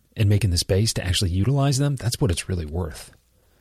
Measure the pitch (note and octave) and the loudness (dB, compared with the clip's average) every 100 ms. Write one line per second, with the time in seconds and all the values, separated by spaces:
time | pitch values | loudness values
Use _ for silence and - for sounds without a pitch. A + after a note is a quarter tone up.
0 | _ - G#2 G#2 G2+ F2 - F#2+ A2+ - | _ 0 2 4 2 0 2 2 2 -2
1 | - F2 F#2+ F#2 G2+ C#3 C#3 C3 C#3+ C#3 | -2 -2 0 0 2 2 2 2 0 -2
2 | G#2+ - B2 E2 - F#2 D2+ E2 E2+ - | -4 0 0 0 -2 -6 -4 -6 -6 -8
3 | - - _ _ _ _ | -18 -20 _ _ _ _